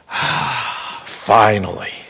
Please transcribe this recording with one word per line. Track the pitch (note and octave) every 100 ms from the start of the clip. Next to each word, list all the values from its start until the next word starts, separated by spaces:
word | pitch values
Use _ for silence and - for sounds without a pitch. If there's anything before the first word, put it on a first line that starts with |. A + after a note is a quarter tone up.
| _
<sighs> | - - D3 - - - - - -
"Finally, | - - - A2 G#2+ G#2 F#2 E2+ - - -